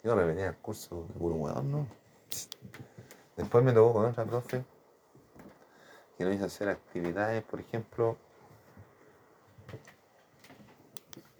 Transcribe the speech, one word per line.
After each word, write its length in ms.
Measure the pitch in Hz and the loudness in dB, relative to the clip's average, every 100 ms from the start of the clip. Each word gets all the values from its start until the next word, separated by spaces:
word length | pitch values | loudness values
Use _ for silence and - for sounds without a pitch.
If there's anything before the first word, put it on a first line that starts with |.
Yo 120 | 110 113 | 2 2
repetí 260 | 85 82 | 2 0
el 140 | 95 80 | -4 -6
curso 500 | - 104 - 87 82 | -10 -12 -10 -12 -10
de 80 | |
puro 220 | - 85 80 | -4 -2 0
hueón, 340 | 73 - 139 | -2 -2 -2
¿no? 160 | 143 135 - _ _ _ - - - - - - - - - - - | -4 -6 -10 _ _ _ -12 -12 -16 -18 -18 -20 -20 -20 -20 -20 -10
Después 260 | - 120 | 2 6
me 100 | 131 | 8
tocó 200 | 113 117 | 8 8
con 120 | 113 113 | 6 2
otra 180 | 120 | 0
profe 400 | 110 120 123 127 127 - _ _ _ - _ - - - - - - - - - | -2 -4 -4 -6 -6 -18 _ _ _ -20 _ -20 -20 -20 -20 -20 -20 -20 -20 -4
que 60 | |
nos 100 | 92 | -2
hizo 120 | 98 98 | 0 -2
hacer 220 | - 101 | -2 -4
actividades, 720 | 92 - 90 87 87 107 113 | -4 -6 -4 -2 0 0 -2
por 160 | 110 - | -4 -12
ejemplo, 560 | - 117 110 - 113 113 - - - - - - - - - - _ _ _ - - - - - _ _ _ _ - - - - - - _ - - | -6 -8 -6 -2 -2 -2 -14 -20 -20 -20 -20 -20 -20 -20 -20 -20 _ _ _ -20 -18 -18 -18 -20 _ _ _ _ -20 -20 -20 -20 -20 -20 _ -20 -20